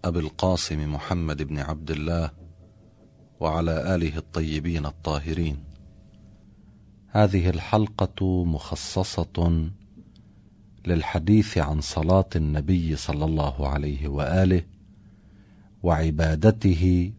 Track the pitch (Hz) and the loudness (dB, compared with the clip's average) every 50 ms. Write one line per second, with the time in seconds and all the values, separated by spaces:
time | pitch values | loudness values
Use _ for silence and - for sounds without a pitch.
0 | - 90 85 87 78 76 - - - 92 92 85 - - 80 76 76 76 76 71 | -2 0 0 0 -2 -4 -4 0 0 2 2 0 -2 -4 -4 -4 -4 -4 -4 -6
1 | - - 92 90 85 78 76 71 76 69 76 73 69 69 78 76 80 76 80 73 | -4 -4 -4 -2 -2 -4 -4 -4 -6 -6 -6 -6 -6 -6 -8 -8 -6 -8 -6 -6
2 | 76 80 82 85 82 78 - - - - - - - - _ - - - _ _ | -4 -4 -2 -2 -2 -4 -6 -12 -20 -20 -20 -20 -20 -20 _ -20 -20 -20 _ _
3 | - - _ _ - _ _ _ 80 80 78 82 82 82 80 80 - 95 95 87 | -20 -20 _ _ -20 _ _ _ -4 -2 0 0 0 0 -2 -2 -2 0 0 0
4 | 85 80 76 82 - - - 87 80 78 76 76 73 87 85 82 71 73 73 - | 0 -2 -4 -6 -10 -8 -6 -4 -4 -2 -4 -4 -4 -4 -4 -4 -4 -6 -8 -6
5 | - 80 76 73 71 80 80 78 85 78 71 69 - - - - - - - - | -6 -4 -4 -4 -4 -4 -4 -2 -2 -4 -4 -6 -10 -16 -20 -20 -20 -20 -20 -20
6 | - - - - - - - - - - - - - - - - - - - - | -20 -20 -20 -20 -20 -20 -20 -20 -20 -20 -20 -20 -20 -20 -20 -20 -20 -20 -20 -20
7 | - _ - 110 107 98 95 95 85 92 82 82 - - - 107 107 104 - - | -20 _ 2 4 4 4 4 2 2 2 0 0 -2 0 0 0 0 0 -2 -4
8 | 98 92 - - 95 95 92 90 87 85 80 73 - - 80 - - - - 95 | -4 -4 -2 -2 0 0 0 0 0 0 -2 -2 -4 -8 -8 -8 -8 -4 -2 -2
9 | 90 - - - 82 - - - 85 85 85 80 80 80 98 - - - - - | -2 -2 -2 -4 -4 -4 0 0 2 2 2 2 0 -2 -6 -12 -20 -20 -20 -20
10 | - - - - - - - - - - - _ - - - - - 87 87 82 | -20 -20 -20 -20 -20 -20 -20 -20 -20 -20 -20 _ -20 -20 -20 -12 -2 0 0 0
11 | 78 - - 87 78 90 104 110 101 - - 92 78 73 78 76 73 - - 80 | 0 0 -4 -2 2 6 6 6 6 4 0 0 0 0 0 -2 -2 -2 -2 -2
12 | 78 80 92 95 92 - - 87 78 73 73 76 73 78 95 87 82 80 78 69 | 2 4 4 4 4 2 0 -2 0 0 0 -2 0 2 2 2 2 0 -2 -4
13 | - - - - 151 160 160 78 73 71 64 65 69 67 69 73 71 73 71 65 | -4 -4 -4 -2 0 0 0 0 0 -2 -2 -2 -2 -2 -2 -2 -2 -4 -4 -4
14 | 73 73 69 71 71 67 85 92 95 92 92 87 80 - - - - - - - | -4 -4 -2 -2 -2 0 2 2 4 4 4 2 0 -4 -16 -20 -20 -20 -20 -20
15 | - - - - - - - - - - - - - - - - - 87 82 78 | -20 -20 -20 -20 -20 -20 -20 -20 -20 -20 -20 -20 -20 -20 -18 -4 0 2 2 2
16 | 80 80 78 76 82 80 80 76 85 110 110 113 - 101 90 80 87 92 90 90 | 2 0 2 2 2 2 2 4 4 4 4 6 2 2 2 4 4 4 4 4
17 | 87 95 110 | 2 -2 -6